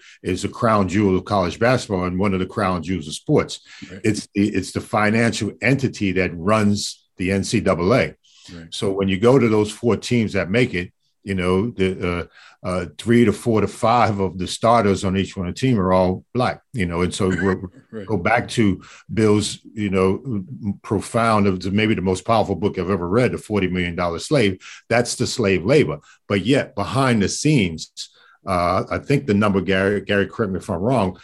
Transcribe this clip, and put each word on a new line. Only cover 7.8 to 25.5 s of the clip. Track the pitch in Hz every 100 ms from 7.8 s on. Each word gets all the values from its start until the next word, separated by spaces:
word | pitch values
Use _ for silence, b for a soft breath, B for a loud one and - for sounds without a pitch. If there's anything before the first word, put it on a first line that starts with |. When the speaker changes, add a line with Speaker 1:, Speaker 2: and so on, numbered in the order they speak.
| 90
Speaker 1:
A. | 123 78 - B B B
Speaker 2:
Right. | 85 82
Speaker 1:
So | - 107
when | 95 95
you | 95
go | 117 135
to | 117
those | 107 107
four | - 120 98
teams | - 123 104
that | 98 87
make | 113 127
it, | 90 90 _ _ _
you | 107 95
know, | 90 95 117
the, | - 92 95 90 87 80 b b b
uh, | 92
uh, | 90 87 -
three | 107 117 117
to |
four | 98 120 110
to | 98
five | - 113 120 107 101
of | 95 92
the | 90
starters | - 113 117 101 92
on | 101 95
each | 87 -
one | 87
of |
the | 92
team | 131 113
are | 92
all | 92 92 92 -
black, | 123 117 78 _
you | 131 87
know, | 85
and | 87
so | - 92
we're, | 92 95 92 92 -
Speaker 2:
<laughs> | -
Right. | 110 95
Speaker 1:
go | 104
back | 95 120 95
to | - 104 92 B B B
Bill's, | 101 107 104 104 - -
you | 110 104
know, | 95 95 98 135 107 92 127 101 98
profound, | - 101 - 117 117 107 101
of | 92
the, | 95
maybe | 101 107
the | 95
most | 92 92 -
powerful | 113 98 90
book | 98 95
I've | 87
ever | 98 87
read, | 110 117
"The | 82
Forty | - 104 92
million | 92 87 85
dollar | 87 82
Slave." | - 147 101 92 B B B
That's | 117 120 -
the | -
slave | - 101